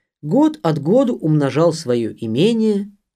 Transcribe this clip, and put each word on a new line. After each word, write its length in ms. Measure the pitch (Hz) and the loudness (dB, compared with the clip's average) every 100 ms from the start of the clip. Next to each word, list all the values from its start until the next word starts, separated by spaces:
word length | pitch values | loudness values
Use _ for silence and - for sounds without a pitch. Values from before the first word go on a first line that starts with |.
| _ _ | _ _
год 360 | 147 233 311 302 | -4 0 0 0
от 180 | 165 156 | -2 -2
году 340 | 139 240 262 | 2 2 2
умножал 600 | - 160 151 139 127 170 | 0 0 0 0 2 0
своё 360 | 160 120 120 110 104 | 0 -2 -2 -2 -6
имение, 760 | 113 113 202 226 220 202 202 - _ | -6 0 0 2 0 0 -4 -14 _